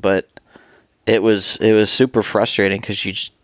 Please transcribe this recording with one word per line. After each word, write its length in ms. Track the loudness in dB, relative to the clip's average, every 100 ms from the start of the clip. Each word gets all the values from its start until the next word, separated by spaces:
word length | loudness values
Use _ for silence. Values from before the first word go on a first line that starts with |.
but 280 | -2 -2 -4 -14 _ -20 _ _ _ _ -2
it 160 | 2
was, 340 | 2 0 0 0
it 120 | 2
was 180 | 2 2
super 320 | 2 0 0
frustrating 580 | -2 0 -2 0 -2 -2
'cause 240 | -6 -8
you 80 | -6
just 200 | -6 -8 _